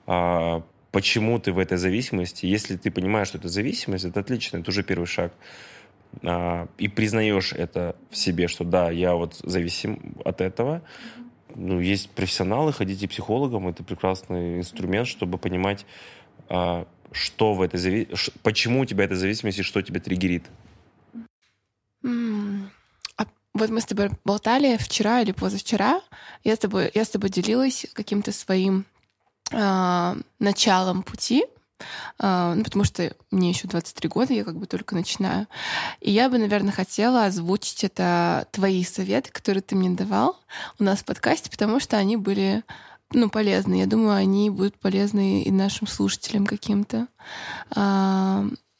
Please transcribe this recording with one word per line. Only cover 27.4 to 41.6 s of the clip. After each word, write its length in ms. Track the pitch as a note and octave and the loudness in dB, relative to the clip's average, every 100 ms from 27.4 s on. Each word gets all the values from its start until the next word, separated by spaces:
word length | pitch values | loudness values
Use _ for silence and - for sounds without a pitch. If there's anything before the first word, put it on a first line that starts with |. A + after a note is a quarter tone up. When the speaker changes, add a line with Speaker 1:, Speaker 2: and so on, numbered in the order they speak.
| G3 A#3 C4+ B3+ - | 2 2 2 0 -6
Speaker 2:
каким-то 380 | - G#3 G3+ G#3 | -10 -4 -2 -2
своим, 520 | G#3 - F#2 F#2+ F#2+ G3 _ _ _ _ _ - | -4 0 2 4 2 -2 _ _ _ _ _ -6
а, 640 | A#3 G3+ F#3+ F#3 F3+ F3 - - - | 0 2 4 4 2 0 -2 -8 -2
началом 600 | G3+ G3 - F#3 F#3 F3+ | 0 4 4 4 4 0
пути, 420 | - - - B3 A#4+ - _ - - - - - | -4 -6 2 2 2 -4 _ -18 -14 -12 -14 -2
а, 360 | G3 F3+ F3 | 2 2 2
ну, 100 | E3+ | 0
потому 200 | A3 G3 | 0 2
что 300 | G3+ - F3 - - | 2 2 -4 -6 -2
мне 180 | F#3+ F3 | 2 2
ещё 180 | F3+ F#3 | 2 -2
двадцать 280 | E3+ - - | -4 -4 -4
три 120 | D#3+ | -2
года, 240 | F3+ B3+ | 0 2
я 100 | A#3 | 2
как 120 | G3+ E3 | -2 -8
бы 80 | G3 | -6
только 280 | F3+ - F#3 | -8 -4 -4
начинаю. 500 | G3 - F#3+ F3+ G#3+ - - - - - | -2 -2 -2 -2 -4 -8 -6 -4 -6 -6
И 100 | - | 0
я 160 | G3+ B3+ | 4 4
бы, 80 | B3 | 4
наверное, 340 | G#3+ G#3 G3 | 2 2 0
хотела 540 | G3 F#3 - A3+ B3+ G#3 | -2 -4 0 4 4 4
озвучить 580 | F#3 E3+ G3+ - - | 0 0 0 -2 -4
это 640 | G3 - F3+ F3 F3 D#3 - | -4 0 2 4 2 0 -2
твои 320 | - G3 F#3 | 0 2 2
советы, 460 | F3+ - F#3+ A3 - | 0 -2 0 0 -2
которые 300 | - - G3 | -6 -2 -2
ты 140 | - G3 | 0 0
мне 140 | F#3 | 2
давал 460 | F3+ F#3+ G3 C4 - - - - - | 0 0 2 2 0 -10 -14 -10 0
у 40 | |
нас 160 | G3+ G3 | 2 2
в 40 | - | -2
подкасте, 440 | G#3 - D#4 - | -2 2 0 -2
потому 300 | - | -2